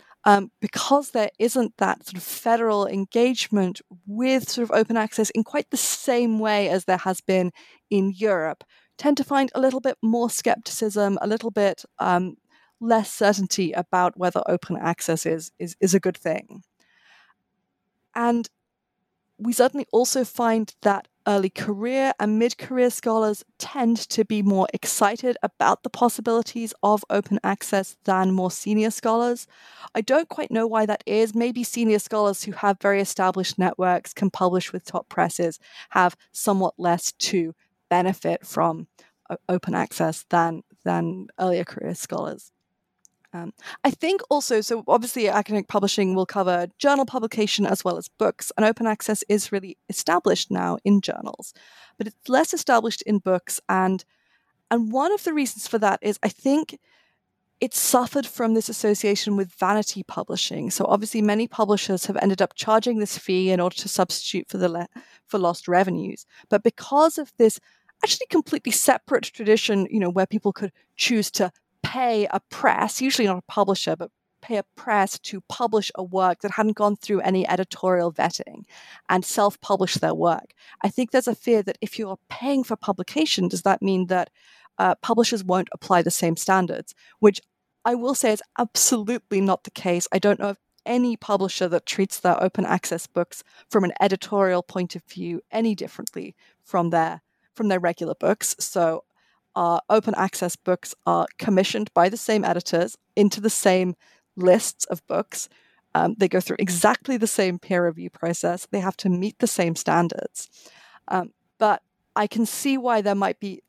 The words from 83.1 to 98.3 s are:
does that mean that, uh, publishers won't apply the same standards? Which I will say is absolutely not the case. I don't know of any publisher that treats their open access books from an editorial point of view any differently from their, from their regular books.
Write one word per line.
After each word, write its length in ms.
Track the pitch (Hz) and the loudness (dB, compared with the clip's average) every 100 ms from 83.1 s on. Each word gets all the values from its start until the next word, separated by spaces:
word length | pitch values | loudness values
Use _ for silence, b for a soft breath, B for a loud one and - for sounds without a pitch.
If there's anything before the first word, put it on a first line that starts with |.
| 294 214 - 180 | -2 0 0 0
does 140 | 180 | 0
that 200 | 196 190 | 0 0
mean 260 | 196 185 180 | 2 0 0
that, 220 | 185 - b b b b - | -2 -2 b b b b 0
uh, 180 | 190 - | 0 0
publishers 500 | - 226 233 226 185 | 0 2 2 0 0
won't 240 | 185 175 | 0 -2
apply 300 | - - 180 | -8 2 4
the 100 | 165 | 4
same 240 | - 170 165 | 0 0 0
standards? 580 | - 190 180 - - - b b | 2 2 2 -2 -10 -20 b b
Which 220 | 208 196 - _ _ _ 233 | 4 4 -6 _ _ _ -2
I 100 | 247 | -2
will 200 | 247 262 | -2 0
say 180 | 233 | 0
is 100 | 214 - - | 0 -4 -6
absolutely 800 | 240 - - 240 208 240 - 196 | -4 0 2 2 0 -6 -2 0
not 240 | 196 185 | 2 0
the 80 | - | -4
case. 380 | - 185 175 - | -8 -2 -2 -2
I 80 | 185 | 0
don't 200 | 202 202 | 2 2
know 100 | 202 | -2
of 100 | 202 _ _ - | -6 _ _ -4
any 300 | 247 247 226 | 0 0 -2
publisher 540 | - 202 190 - 180 | -2 0 0 -2 0
that 160 | 170 - | 0 -2
treats 340 | - 196 - | -2 -2 0
their 220 | 180 - | 0 2
open 220 | 185 - - | 0 -2 -2
access 420 | 185 - 170 - | -2 -2 -8 -4
books 360 | - 170 - - b b | -4 -4 -8 -20 b b
from 160 | 214 180 | 0 0
an 80 | - | 0
editorial 600 | 196 190 - 202 190 180 | 0 0 -2 0 2 0
point 340 | - 190 180 175 | -2 -6 -6 -8
of 80 | |
view 380 | - 180 175 170 - | -16 -10 -8 -8 -6
any 220 | 220 226 | -2 0
differently 640 | 202 - - - - - - b b | -2 -6 -10 -12 -10 -14 -16 b b
from 260 | _ 180 170 | _ -2 0
their, 320 | 170 165 170 _ _ _ | 0 0 -6 _ _ _
from 160 | - 214 | -4 0
their 100 | 185 | 2
regular 360 | 175 170 160 - | 0 -2 -6 -2
books. 420 | 156 | 0